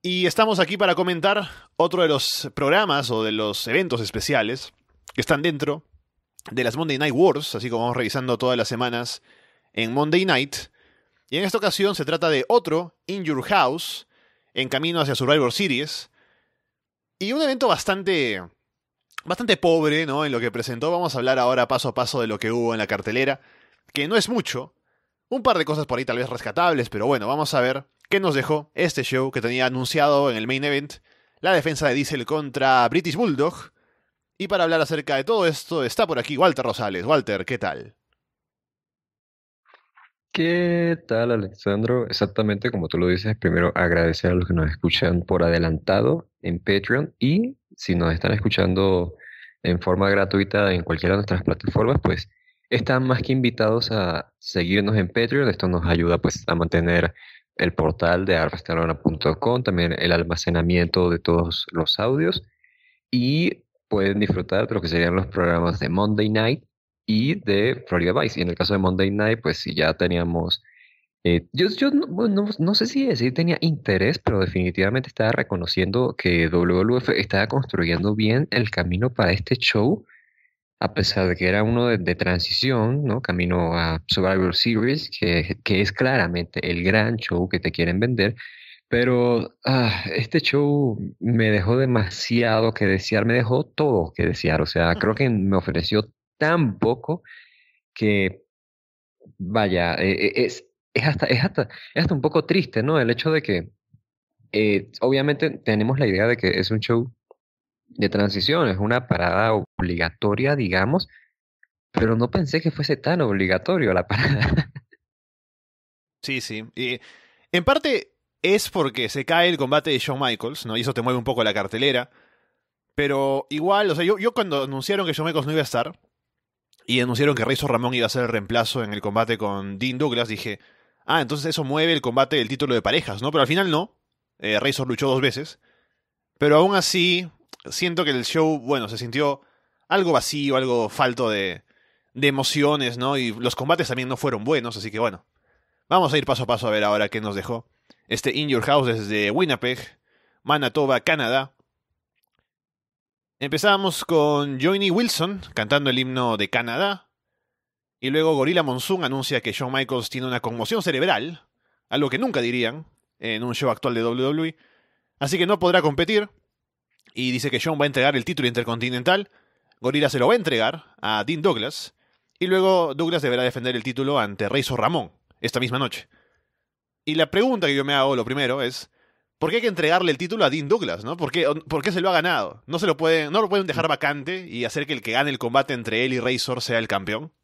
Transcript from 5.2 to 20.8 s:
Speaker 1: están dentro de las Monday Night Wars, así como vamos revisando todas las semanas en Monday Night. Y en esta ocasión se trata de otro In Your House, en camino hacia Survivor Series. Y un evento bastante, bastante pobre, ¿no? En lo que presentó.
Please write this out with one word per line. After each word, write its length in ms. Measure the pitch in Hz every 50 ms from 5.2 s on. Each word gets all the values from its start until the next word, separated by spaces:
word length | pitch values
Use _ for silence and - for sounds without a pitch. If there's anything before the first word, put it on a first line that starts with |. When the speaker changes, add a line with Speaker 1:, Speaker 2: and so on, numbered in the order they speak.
Speaker 1:
están 200 | 120 - 156 143
dentro 420 | 151 170 156 139 151 143 147 165 _ _ _ _ _ _ _ _ _ _ _ - _ -
de 120 | 113 123 123
las 140 | 117 110
Monday 220 | 147 165 156 139 131
Night 140 | 151 151 123
Wars, 400 | 135 180 185 147 147 147 - -
así 140 | 110 113 127
como 140 | 117 113 117
vamos 140 | 120 120
revisando 400 | 127 120 104 - 139 127 127 120
todas 180 | 110 127 127 127
las 100 | 120 110
semanas 540 | - 123 117 123 123 120 120 120 120 - - _ _ _ _ _ _ _ _ _ _ _
en 200 | - 113 113 123
Monday 300 | 139 147 151 165 180 190
Night. 320 | 190 151 127 135 139 - - - _ _ _ _ _ _ _ _ _ _ _ _ _
Y 80 | 131
en 60 | 160 202
esta 140 | 190 208
ocasión 380 | 220 196 190 - - 196 202 196
se 100 | - 147
trata 240 | 139 160 160 180 160
de 160 | 151 131 127
otro 480 | - - 240 - 156 151 165 175 165 _ _ _
In 180 | - 190 202 180
Your 180 | 156 151 131 123
House, 640 | - 202 190 143 127 143 170 - - - - - _ _ _ _ _ _ _ _ _ _
en 160 | - 131 127
camino 320 | 139 135 156 165 170 165
hacia 140 | 147 139 131
Survivor 360 | - 131 123 147 151 135 120
Series. 580 | - - 202 180 131 123 147 156 - - - _ _ _ _ _ _ _ _ _ _ _ _ _ _ _ _ _ _ _ _ _ _ _
Y 140 | 190 202 254
un 80 | 302
evento 260 | 320 277 269 240 269
bastante, 760 | 226 170 - - - 190 196 190 196 190 160 135 117 104 92 90 87 _ _ _ _ _ _ _ _ _ _ _ _ _ - _
bastante 320 | 160 185 - 240 226 196
pobre, 480 | - - 170 165 165 151 151 147 156 165
¿no? 200 | 147 135 147 151
En 60 | 147
lo 80 | 127 117
que 120 | 117 117
presentó. 400 | 104 117 113 131 120 117